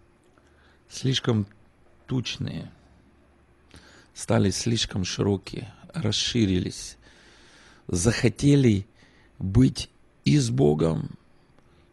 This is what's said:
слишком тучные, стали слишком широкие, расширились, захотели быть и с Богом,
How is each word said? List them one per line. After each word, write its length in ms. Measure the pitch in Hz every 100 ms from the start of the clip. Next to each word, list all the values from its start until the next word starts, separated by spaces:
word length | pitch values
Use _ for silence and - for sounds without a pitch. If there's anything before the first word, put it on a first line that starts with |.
| _ _ _ _ _ _ _ _ _
слишком 600 | - 127 127 - 113 101 - _ _ _ _ -
тучные, 640 | 131 - - - 80 - - _ _ _ _ _ _ _ _ _ - - - _
стали 380 | - - 113 101
слишком 520 | - 117 117 - -
широкие, 720 | 87 - 101 98 - - 110 - -
расширились, 1040 | - 107 104 - 120 101 90 95 - - - - - - - - - - - -
захотели 1000 | 90 101 110 120 - 143 143 127 98 - _ _ _ _ -
быть 500 | 95 101 131 - - _ _ _ -
и 120 | 147
с 120 | 117
Богом, 680 | 123 143 156 160 156 - - _ _ _ _ _ _ _